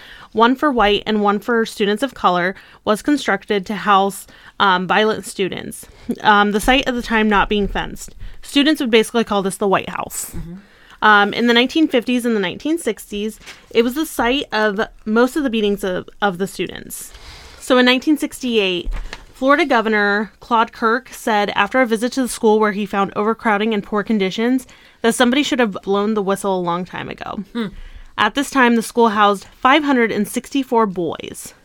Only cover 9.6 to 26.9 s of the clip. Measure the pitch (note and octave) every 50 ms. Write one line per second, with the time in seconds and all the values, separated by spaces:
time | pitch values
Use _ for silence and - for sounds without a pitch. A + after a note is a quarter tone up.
9.6 | G#3+ G3+ F#3+ D#3 - - - - - - - - - - - F3 D#3 E3+ F3 F#3+
10.6 | - _ _ _ - - - - - G#3+ G#3 G3+ G#3 G3+ - - A#3 A#3+ A#3 A#3
11.6 | B3 C4 - D#4+ D#4+ D4+ - B3 A3 - B3 B3 A3+ B3 A3+ G#3 F#3+ F3 - G3
12.6 | - D4 D#4+ E4 - B3+ G3+ - - - G#3 G3+ G#3 A3 G#3+ - - - - -
13.6 | - _ - A3+ A#3 B3+ B3 D4 D#4+ D#4 - - A#3+ A#3 B3+ C#4+ C#4 - - G#3+
14.6 | G#3+ G#3+ G3+ G3+ A3 - - - - A3 G#3+ A#3 B3 B3+ - D#4+ C#4+ C4+ G#3+ A3+
15.6 | G#3 G#3 G3+ G3 - F#3+ F3+ F3 - - - - G#3+ G3+ F3+ E3+ G3 F#3 - -
16.6 | F3+ - - - - - - - - - - - - - - - - - - -
17.6 | - - B3+ B3 B3 B3 B3+ C4 - D#4+ D4+ C#4 - D4 - - - B3 A#3 A3
18.6 | G3 F#3 F#3 F3 - - - - - - - - - - - - C4 C4+ C#4+ C#4+
19.6 | - C4+ C4+ A#3 G#3 A3 A3 G#3 G#3 G3+ G3+ G#3 A3 F#3+ - _ - - A#3+ A3+
20.6 | A3+ - - - B3 A3 A3+ B3+ B3+ - - - - B3 A3 G#3 G#3 G3+ - -
21.6 | G3+ G3+ - C4 C4 A3 A3+ G#3 A3+ B3 - C4+ B3+ A3+ - - - A3 G#3+ G#3+
22.6 | G#3+ G#3 G3 G3+ G#3 F#3+ - G3+ G3 F3+ - G3+ G#3 A3 A3+ - - A#3 G#3 G3+
23.6 | G#3+ A3+ A3 G#3 G3 - A3 G#3 G3+ G#3 A3+ G#3 F#3+ F#3+ F3+ - A3+ A#3+ C4 C4
24.6 | - - - - - - _ _ - A#3 A3+ - B3+ B3 B3 D4 C#4+ - D4+ A#3+
25.6 | B3 G#3+ F#3 - - F#3 G3 G3+ G3+ G#3 A3 G#3+ G3 F#3 G3 F#3+ - G3+ F#3+ F#3
26.6 | F3+ F3 F3 F3 F#3 -